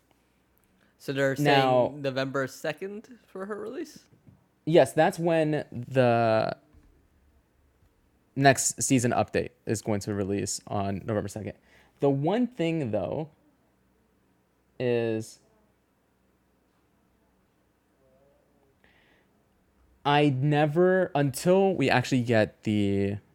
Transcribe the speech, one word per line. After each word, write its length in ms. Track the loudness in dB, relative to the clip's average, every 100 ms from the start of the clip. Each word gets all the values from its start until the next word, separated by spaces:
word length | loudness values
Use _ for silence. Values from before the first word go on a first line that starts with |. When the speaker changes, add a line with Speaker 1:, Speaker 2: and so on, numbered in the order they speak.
| _ _ _ _ _ _ _ _ _ _
Speaker 1:
So 140 | -8
they're 220 | -2 -2 0
Speaker 2:
Now 500 | 2 4 4 4 2
Speaker 1:
saying 140 | -2
November 440 | -6 -4 -4 -4 -6
second 600 | -6 -10 -8 -10 -14 -18 -20 _
for 180 | -16 -12
her 120 | -12
release? 400 | -12 -12 -14 -16 _ _ _ -20 _ _ 2
Speaker 2:
Yes, 260 | 4 6
that's 260 | 4 2 2
when 460 | 0 0 0 -2 -6
the 840 | -12 -4 2 4 4 2 2 0 -6 _ -20 _ _ _ _ _ _ _ _ _ _ _ _ _ _ _ 2
next 440 | 4 4 0 -4
season 300 | 0 2 2
update 380 | 0 0 -2 -4 _ -6
is 160 | -4
going 160 | -2 -4
to 140 | -4
release 460 | -4 -4 -4 -4 -8 -8
on 340 | -6 -4 -6
November 220 | -4 -4 -6
second. 280 | -10 -14 -14 _ _ _ -4
The 100 | -2
one 380 | 0 -2 -2 -4
thing, 460 | -4 -4 -2 -4
though, 380 | -4 -4 -8 -10 _ _ _ _ _ _ _ _ _ _ _ _ _ _ -4
is 640 | 0 0 0 -2 -6 -16 _ _ _ _ _ _ _ _ _ _ _ _ _ _ _ _ _ _ _ _ _ _ _ _ _ _ _ _ _ _ _ _ _ _ _ _ _ _ _ _ _ _ _ _ _ _
I 260 | 0 4 4
never, 800 | 2 0 2 2 2 2 2 0
until 600 | -2 -2 -2 2 2 2
we 140 | 0 2
actually 320 | 2 2 -2
get 400 | 2 2 2 -2
the 520 | -2 0 0 0 -2 -4 _